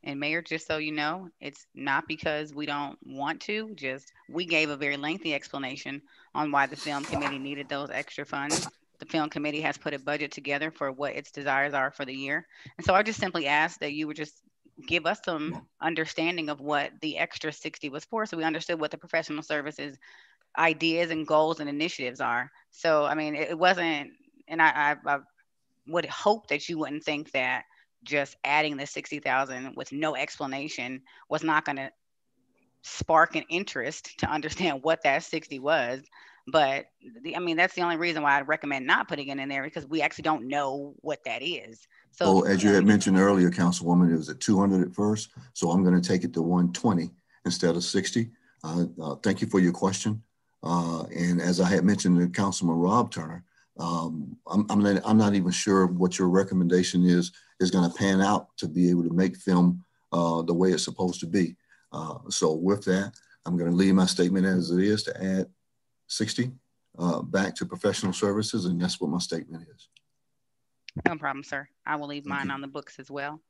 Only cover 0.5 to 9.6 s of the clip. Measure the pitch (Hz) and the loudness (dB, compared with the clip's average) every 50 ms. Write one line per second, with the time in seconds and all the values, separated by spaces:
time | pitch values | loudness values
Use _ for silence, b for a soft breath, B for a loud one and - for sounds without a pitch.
0.5 | 160 160 - - 160 156 151 151 156 151 147 151 165 185 190 175 _ _ - 143 | -8 -8 -4 -4 -4 -4 -4 -6 -4 -4 -4 -4 -4 -6 -10 -16 _ _ -16 -16
1.5 | 139 - - _ _ - 131 143 135 143 165 - 160 156 - 160 151 151 156 151 | -16 -16 -20 _ _ -10 -4 -2 -2 -2 -2 -4 -10 -6 -4 -4 -4 -4 -6 -8
2.5 | 147 143 151 147 143 143 143 139 143 _ - 135 135 135 139 143 160 - - - | -10 -10 -8 -6 -6 -6 -6 -8 -12 _ -20 -18 -12 -8 -6 -6 -6 -8 -6 -8
3.5 | 208 220 220 220 214 165 143 131 131 139 _ - b b b b 131 160 180 170 | -6 -6 -6 -10 -14 -10 -8 -8 -8 -8 _ -20 b b b b -8 -8 -4 0
4.5 | 165 156 156 151 147 135 147 143 143 143 143 151 160 - - 165 151 143 - - | 0 0 2 0 -2 -4 -4 -4 -4 -4 -4 -6 -6 -6 -6 -6 -6 -6 -6 -8
5.5 | - 143 139 127 131 143 - 135 135 143 _ b b b b b b 147 151 151 | -10 -8 -8 -8 -10 -10 -12 -12 -12 -12 _ b b b b b b -4 -4 0
6.5 | 143 139 139 135 139 143 - 160 147 143 139 - - 147 147 139 139 139 135 139 | 2 2 0 0 -2 -8 -8 -6 -6 -6 -6 -4 -6 -4 -4 -4 -6 -6 -8 -10
7.5 | 143 143 143 - 151 139 143 139 - 131 147 - - - 147 - - 143 139 143 | -10 -10 -10 -8 -8 -8 -8 -6 -6 -8 -8 -8 -10 -12 -10 -8 -6 -6 -4 -2
8.5 | 156 165 175 170 _ _ _ _ _ _ - - - 160 151 151 - 156 147 151 | -2 -4 -4 -6 _ _ _ _ _ _ -18 -6 -4 -2 -2 -2 -4 -6 -6 -6
9.5 | 147 147 | -6 -2